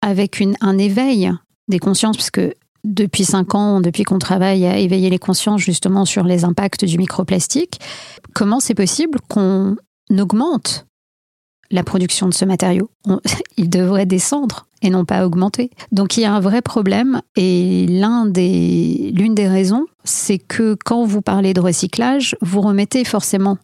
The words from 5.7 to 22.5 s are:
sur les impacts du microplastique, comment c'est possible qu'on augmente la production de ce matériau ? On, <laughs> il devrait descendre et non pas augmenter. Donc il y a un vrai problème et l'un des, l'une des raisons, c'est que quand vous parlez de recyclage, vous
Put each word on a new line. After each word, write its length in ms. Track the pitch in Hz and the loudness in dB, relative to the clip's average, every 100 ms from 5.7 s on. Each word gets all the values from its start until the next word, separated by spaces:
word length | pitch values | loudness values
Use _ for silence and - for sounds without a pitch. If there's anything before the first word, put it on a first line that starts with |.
| 175 185 190 196 | -2 0 0 0
sur 180 | - | 0
les 200 | 180 180 175 | 2 2 2
impacts 400 | 170 202 - 190 | 0 -2 -2 -2
du 140 | 165 | 0
microplastique, 800 | 185 - 190 190 - 269 349 - - - - - - - | -2 -2 0 0 0 -2 -4 -8 -14 -18 -18 -20 -12 -2
comment 240 | 202 233 | 0 0
c'est 160 | 269 214 | 0 0
possible 440 | 190 - 320 285 - | 0 0 -2 -2 -2
qu'on 480 | - 190 190 190 208 _ _ _ | 0 2 2 0 -2 _ _ _
augmente 760 | 196 196 208 294 302 - - - _ _ _ _ _ _ _ _ | 0 2 0 0 -2 -4 -10 -12 _ _ _ _ _ _ _ _
la 140 | 180 | -4
production 440 | 175 196 180 - 190 | -2 -2 -2 0 -2
de 60 | |
ce 120 | 175 190 | 0 0
matériau ? 440 | 185 185 180 208 _ - | 0 0 0 -2 _ -4
On, 120 | 185 - - | -2 -2 -6
<laughs> 200 | - - | -8 -2
il 120 | 170 | 0
devrait 380 | 180 180 196 196 | 2 2 2 2
descendre 600 | 185 - 294 269 - - _ | 0 0 -2 -2 -6 -16 _
et 80 | 202 | 0
non 160 | 185 175 | 0 0
pas 220 | 190 185 | 0 0
augmenter. 420 | 170 190 - 247 _ - | 0 -2 -2 -6 _ -4
Donc 260 | 196 196 - | 0 0 0
il 40 | |
y 40 | 220 | 2
a 80 | |
un 60 | 208 | 2
vrai 240 | 190 226 | 2 0
problème 580 | 247 - 196 196 254 254 - - | 0 0 0 2 2 -2 -2 0
et 480 | 185 180 180 180 180 | 2 2 2 2 2
l'un 380 | 180 208 240 220 | 2 2 2 2
des, 840 | 180 180 180 170 175 165 - - | 2 2 2 2 2 0 -2 -2
l'une 220 | 175 214 214 | 0 2 2
des 120 | 202 | 2
raisons, 380 | 190 190 220 320 _ | 2 2 0 -2 _
c'est 360 | - - - 190 | -8 -6 -2 -4
que 360 | _ - 226 214 | _ -2 -2 -2
quand 220 | - 233 233 | -2 0 0
vous 160 | 208 | 0
parlez 320 | 196 196 196 | 0 2 2
de 80 | 185 | 2
recyclage, 720 | 180 170 190 - 233 277 247 - | 2 0 -2 -2 0 0 -2 -4
vous 200 | 175 | -2